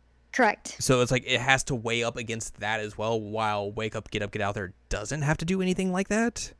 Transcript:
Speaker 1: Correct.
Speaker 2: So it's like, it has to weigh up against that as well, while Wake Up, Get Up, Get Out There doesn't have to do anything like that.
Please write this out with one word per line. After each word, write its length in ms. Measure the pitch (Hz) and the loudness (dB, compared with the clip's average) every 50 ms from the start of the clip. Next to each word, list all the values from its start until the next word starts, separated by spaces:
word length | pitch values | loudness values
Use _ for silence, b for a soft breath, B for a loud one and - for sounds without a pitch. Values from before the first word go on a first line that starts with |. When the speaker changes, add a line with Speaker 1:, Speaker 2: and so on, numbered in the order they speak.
| _ _ _ _ _ _ - | _ _ _ _ _ _ 2
Speaker 1:
Correct. 420 | - 247 208 - - - - - - | 4 4 4 4 0 -6 -14 -10 -2
Speaker 2:
So 220 | - - 131 123 | 2 4 4 4
it's 100 | 123 117 | 4 4
like, 120 | 131 127 127 131 | 2 0 0 0
it 120 | 127 117 | 0 2
has 240 | 120 135 135 131 - | 4 4 4 4 2
to 100 | - 143 | 0 -4
weigh 280 | 117 110 117 117 117 117 | -4 -2 0 0 0 0
up 140 | 117 117 123 | 0 -2 -4
against 420 | 120 107 113 113 - - - - | -4 -4 -4 -6 -6 -8 -8 -4
that 200 | 101 104 110 110 | -2 -2 0 0
as 160 | 107 104 - - | -2 -4 -4 -2
well, 220 | 107 113 117 110 | 0 0 0 0
while 500 | 107 101 107 110 110 107 104 104 101 101 | -2 -2 -2 0 0 0 0 0 -2 -4
Wake 240 | 107 110 110 110 - | -4 -4 -4 -4 -4
Up, 140 | 110 - - | -6 -6 -4
Get 100 | - 107 104 | -4 -4 -2
Up, 80 | 101 | -2
Get 100 | - 107 | -2 -2
Out 140 | 101 101 101 | -2 -2 -2
There 180 | 110 98 92 - _ _ _ | -2 -6 -6 -8 _ _ _
doesn't 320 | - 98 110 107 135 156 | -6 -6 -4 -4 -4 -2
have 160 | 143 147 156 - | 0 0 0 0
to 80 | 160 | 0
do 160 | 165 190 190 | 0 0 2
anything 300 | 185 185 185 190 190 190 | 2 2 2 2 0 0
like 160 | 180 185 196 - | 0 0 0 0
that. 420 | 202 220 226 240 - - - - - - | 2 2 2 0 0 -4 -8 -10 -12 -16